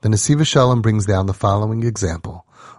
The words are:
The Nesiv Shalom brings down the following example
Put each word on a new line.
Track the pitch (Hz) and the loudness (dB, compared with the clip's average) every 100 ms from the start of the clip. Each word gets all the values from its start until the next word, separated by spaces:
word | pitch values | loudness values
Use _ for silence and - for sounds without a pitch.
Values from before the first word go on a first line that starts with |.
The | 110 | 0
Nesiv | 107 - 151 156 | 0 2 0 2
Shalom | 143 127 123 | 4 4 2
brings | 110 107 101 | 2 0 0
down | 98 98 | 0 0
the | |
following | 98 104 101 107 113 | -2 0 0 -2 -2
example | 117 107 92 85 - - - _ - | -4 -4 -6 -6 -10 -16 -20 _ -20